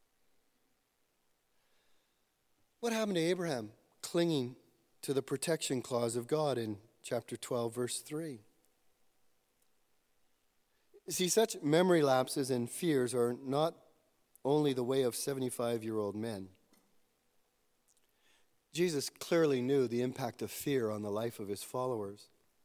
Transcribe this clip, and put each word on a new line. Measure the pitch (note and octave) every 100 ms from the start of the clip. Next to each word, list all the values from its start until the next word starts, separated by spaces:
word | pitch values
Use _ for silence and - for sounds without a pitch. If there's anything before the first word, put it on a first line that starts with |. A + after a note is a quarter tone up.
| _ _ _ _ _ _ _ _ _ _ _ _ _ _ _ _ _ _ _ _ _ _ _ _ _ _ _ _
What | A#3
happened | A3+ G#3+ F3+
to |
Abraham | D#3+ F3+ E3+ C3 G#2+ - _ _
clinging | - E3+ E3+ D3+ B2 B2+ _ _ _ _
to | -
the | C3+
protection | - C3+ - D#3+ - C3
clause | - A#2+ A#2 A#2
of | A#2+
God | D3+ D3+ B2
in | A2 G2+ - _
chapter | - A#2+ - A#2+
twelve, | - B2 A#2 A#2
verse | A#2+ -
three? | - D3+ E3 A#2+ - _ _ _ _ _ _ _ _ _ _ _ _ _ _ _ _ _ _ _ _ _ _ _ _ - -
See, | E3 F3+
such | G#3+ A3 -
memory | D3 D#3 F#3 E3+
lapses | C#3+ C3 C3 - C3
and | B2+ A#2+
fears | - F3 C#3+ B2
are | B2 A#2+ B2
not | C3+ C#3 D#3+ - _ _ _ _ _ _ C3
only | D3+ D3
the | C3 A#2+
way | C3+
of | B2+ -
seventy-five-year-old | - C3+ B2+ - A#2 A#2 A2 A2 G#2 G2+
men. | A2+ G#2 F#2+ - _ _ _ _ _ _ _ _ _ _ _ _ _ _ _ _ _ _ _ _ _
Jesus | D#3 F3+ D3 -
clearly | - - E3+ D#3+ C3
knew | B2 C#3 B2
the | A#2
impact | B2+ C3 B2+ -
of | G#2+
fear | - - C3+ A2
on | G#2+
the | G#2
life | G#2 A#2 -
of | G2+
his | G2
followers. | - B2+ B2+ A#2 G2+ G#2 - _ _ _